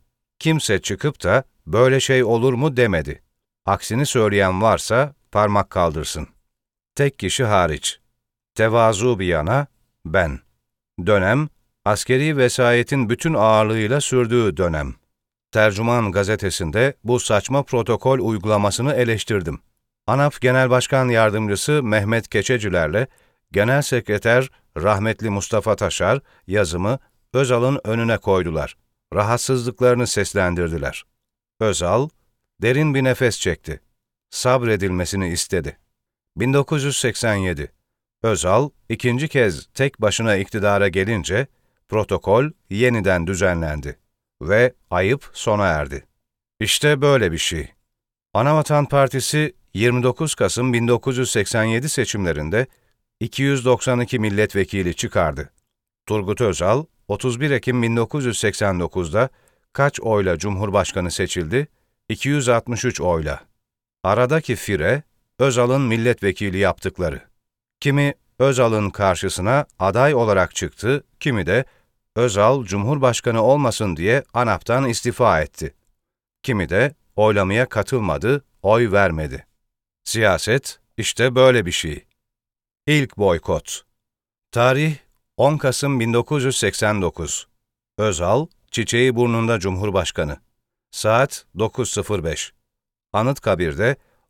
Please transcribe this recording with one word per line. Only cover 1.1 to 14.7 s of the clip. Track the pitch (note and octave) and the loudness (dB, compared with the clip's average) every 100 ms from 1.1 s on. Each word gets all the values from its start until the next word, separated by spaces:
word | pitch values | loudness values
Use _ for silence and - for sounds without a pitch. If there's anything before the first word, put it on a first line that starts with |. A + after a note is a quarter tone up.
| - | -2
da | F2+ B2 - _ - | 0 0 0 _ -2
"Böyle | G#2 C3 C3+ | 2 4 4
şey | C3 C3 | 2 2
olur | A2+ A#2 C3+ | 2 2 2
mu?" | A#2+ D#3 B2 | 0 0 2
demedi. | A#2 E2+ D2 - _ _ _ _ - | 2 0 -4 -10 _ _ _ _ -2
Aksini | G2 - A#2 D3 | -2 -2 -2 0
söyleyen | B2 G#2+ G2+ F#2+ F#2 | 2 2 2 2 2
varsa | A2 F2 - A#2 D3 - _ | 2 2 0 0 0 -6 _
parmak | G#2 G#2 G2+ F#2+ | 0 2 2 0
kaldırsın. | F#2+ F2 D#2 C#2+ D#2+ D2 _ _ _ _ _ _ - | 0 0 -2 -6 -8 -10 _ _ _ _ _ _ -2
Tek | C#3+ - | -2 -2
kişi | F#2+ - | -4 -2
hariç. | A#2 G2 E2+ D2 - - _ _ _ _ _ - | 2 2 2 -2 -8 -10 _ _ _ _ _ -2
Tevazu | A2 A#2 A2+ G2 B2 G2+ | 2 4 4 2 0 0
bir | F2+ | 0
yana, | D#2+ D#2 C3 C#3+ _ _ _ - | 0 0 -2 -2 _ _ _ -2
ben. | F#3+ D#2+ C2 _ _ _ _ _ - F2+ | 0 0 -4 _ _ _ _ _ -6 0
Dönem, | G2+ F#2 C3 D3+ _ _ _ G#2 | 2 2 0 -2 _ _ _ -2
askeri | G#2 - C3 D#3 C#3+ | 0 0 0 0 2
vesayetin | B2 - B2 A#2+ A#2 C#3 A2 | 2 2 2 2 2 0 0
bütün | B2 E3 | 0 0
ağırlığıyla | C3+ A2 G#2+ G#2+ A2 G#2+ C#3+ | 4 4 6 4 0 0 0
sürdüğü | - B2+ A#2 A#2+ G#2+ D#2+ | 0 0 2 2 2 0
dönem. | F2 | 0